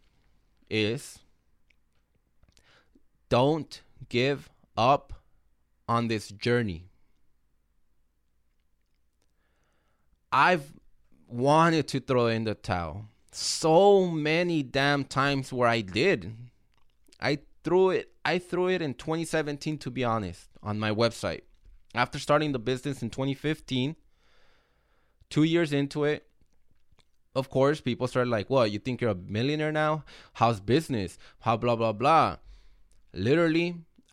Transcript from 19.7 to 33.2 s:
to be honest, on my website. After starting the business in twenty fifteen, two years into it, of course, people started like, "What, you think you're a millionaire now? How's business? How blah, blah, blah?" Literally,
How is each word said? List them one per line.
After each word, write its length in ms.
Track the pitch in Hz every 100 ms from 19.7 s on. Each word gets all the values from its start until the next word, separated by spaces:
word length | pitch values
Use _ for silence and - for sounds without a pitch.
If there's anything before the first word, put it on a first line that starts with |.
| 151
to 100 | 135
be 140 | 123
honest, 460 | 120 113 95 87 - -
on 180 | 104 104
my 120 | 107
website. 500 | 107 117 - 98 76 - _ - - -
After 260 | 113 123 147
starting 320 | - 147 156
the 80 | 131
business 420 | 110 127 147 135
in 80 | 117
twenty 240 | - 135
fifteen, 640 | 135 147 156 - 131 131 160 _ _ _ _ - _ _ _ _ _ _ _ -
two 140 | 147
years 300 | 160 165 165
into 300 | 143 139 151
it, 240 | 147 151 _ _ _ _ _ _ _ _ _ _ _ 131
of 140 | 131
course, 320 | 131 135 151
people 260 | - 117 127
started 220 | 131 123
like, 200 | 113 95
"What, 220 | 135 110
you 80 | 101
think 220 | 131 120
you're 100 | 120
a 40 | 92
millionaire 560 | 98 101 131 151 156
now? 340 | 156 151 156 - - -
How's 260 | - 117 110
business? 580 | 98 139 156 123 90 - - -
How 180 | 113 113
blah, 180 | 120 117
blah, 180 | 113
blah?" 440 | 104 131 160 113 76 - - - - - - _
Literally, 600 | -